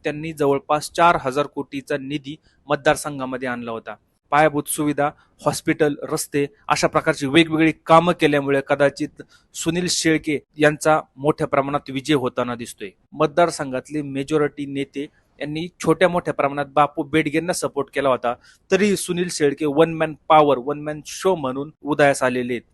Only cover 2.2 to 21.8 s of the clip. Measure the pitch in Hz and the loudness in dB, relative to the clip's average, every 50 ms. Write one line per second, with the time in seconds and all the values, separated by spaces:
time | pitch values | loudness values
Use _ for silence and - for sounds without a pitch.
2.2 | 135 135 156 _ _ _ _ _ _ - 147 147 131 156 147 139 - 151 147 139 | -8 -12 -16 _ _ _ _ _ _ -4 -4 0 2 2 2 2 -2 -8 -8 -6
3.2 | 131 127 131 127 131 127 120 120 120 117 113 113 _ 113 104 _ _ _ _ _ | -8 -6 -6 -6 -6 -6 -6 -6 -8 -10 -10 -10 _ -14 -18 _ _ _ _ _
4.2 | _ _ 143 147 156 156 143 147 143 - - - 151 147 143 143 143 151 - _ | _ _ 2 4 4 4 2 -2 -4 -4 -4 -2 -2 -2 0 0 -2 -2 -4 _
5.2 | _ _ _ _ - 151 139 - _ 160 156 - 160 147 143 - - - 151 160 | _ _ _ _ -2 -2 -2 0 _ -2 0 2 0 0 0 -4 -6 -6 -6 -6
6.2 | - - - 147 143 143 _ _ _ - 151 - - 160 - 156 - 160 147 - | -6 -4 -2 -2 -2 -2 _ _ _ -2 0 0 0 0 0 0 0 0 -2 -2
7.2 | 143 131 135 165 165 160 156 156 160 160 151 _ _ - 165 165 170 180 170 - | -4 2 4 4 4 4 2 2 2 2 0 _ _ 6 6 6 6 4 0 2
8.2 | 160 147 147 143 139 139 139 139 135 - 143 139 143 143 139 - 151 147 _ - | 2 2 2 0 0 0 -2 -2 0 0 2 2 2 0 2 -2 -10 -10 _ -20
9.2 | - _ _ _ _ _ _ - - 170 165 175 180 170 - - - 165 160 151 | -20 _ _ _ _ _ _ -6 -4 -2 -2 -2 -2 -2 -4 0 0 0 0 0
10.2 | - 156 147 127 _ _ _ 147 151 151 151 147 - 156 156 151 147 _ _ 131 | 0 -4 -6 -6 _ _ _ 2 2 2 2 2 2 2 2 2 0 _ _ -2
11.2 | 139 147 - - 156 135 147 139 139 139 143 143 _ - 131 135 127 - 156 135 | -2 -2 0 0 -2 0 0 0 0 0 -4 -6 _ -6 -10 -8 -2 0 0 0
12.2 | 123 123 _ - 123 123 120 117 120 - - _ 110 95 _ _ _ _ - 143 | 0 -2 _ -4 -4 -4 -6 -10 -10 -14 -14 _ -16 -16 _ _ _ _ -2 -2
13.2 | 156 156 143 175 170 170 156 - 151 135 127 127 127 - 147 151 147 139 135 139 | -2 0 4 2 2 2 0 -6 -8 -6 -6 -8 -8 -8 -8 -8 -8 -6 -8 -8
14.2 | 139 139 156 151 147 143 _ - 143 139 139 139 139 139 _ 139 143 151 _ _ | -6 -2 0 0 0 -2 _ -8 -10 -8 -6 -8 -8 _ _ -12 -12 -12 _ _
15.2 | _ _ _ _ 143 147 151 156 180 180 _ _ - 160 160 156 190 175 175 175 | _ _ _ _ -10 -8 -6 -6 -8 -8 _ _ 0 0 4 4 4 2 2 -2
16.2 | - 151 139 - - 139 143 147 143 139 139 151 147 143 - 160 151 135 143 160 | -4 -4 -2 -2 -2 -2 -2 -4 -8 -2 2 2 2 2 0 -8 -6 0 0 0
17.2 | 151 151 139 160 160 180 170 - - 135 _ 139 135 - - 143 139 135 127 117 | 0 0 -2 -4 -2 -2 -4 -4 -4 -4 _ -4 -6 -4 -4 -2 0 0 0 0
18.2 | - 120 123 - _ - _ _ _ _ 190 180 202 208 190 170 - - 175 170 | 0 -4 -4 -4 _ -20 _ _ _ _ 2 2 4 2 2 0 -2 -4 -4 -4
19.2 | 180 180 - - 156 143 139 - 160 147 139 151 165 165 165 160 160 156 151 _ | -4 -4 -2 0 0 0 0 0 -4 0 4 4 2 2 2 -4 -4 -4 -4 _
20.2 | _ - 160 156 151 147 135 123 120 139 147 147 147 151 151 151 143 - - - | _ 6 6 6 8 6 4 2 0 -6 -6 -6 -8 -10 -10 -10 -12 -14 -14 -2
21.2 | - 190 185 165 139 127 127 139 143 156 _ _ | 0 0 0 0 -2 -6 -6 -6 -8 -10 _ _